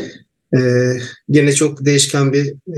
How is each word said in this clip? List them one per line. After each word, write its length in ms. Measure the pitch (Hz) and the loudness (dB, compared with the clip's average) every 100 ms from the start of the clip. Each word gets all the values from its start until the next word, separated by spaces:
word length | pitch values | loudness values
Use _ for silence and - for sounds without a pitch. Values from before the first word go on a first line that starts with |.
| - - _ _ _ 127 | -16 -16 _ _ _ 0
E, 20 | 127 123 127 123 123 - - | 2 2 0 -2 -8 -14 0
gene 220 | 147 147 | 2 4
çok 320 | 139 156 143 139 | 2 0 0 0
değişken 480 | 143 139 147 139 | 0 0 0 0
bir 200 | 139 143 139 - | 0 -2 -6 -12